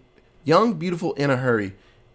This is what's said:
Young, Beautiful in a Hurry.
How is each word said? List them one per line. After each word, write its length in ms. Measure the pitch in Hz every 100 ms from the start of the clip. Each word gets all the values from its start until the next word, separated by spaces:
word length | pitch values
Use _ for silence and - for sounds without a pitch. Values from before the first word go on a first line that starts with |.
| _ _ _ _
Young, 300 | 139 170 233
Beautiful 400 | 170 175 165 160
in 160 | - 143
a 60 | 127
Hurry. 380 | 131 113 98 - _ _ _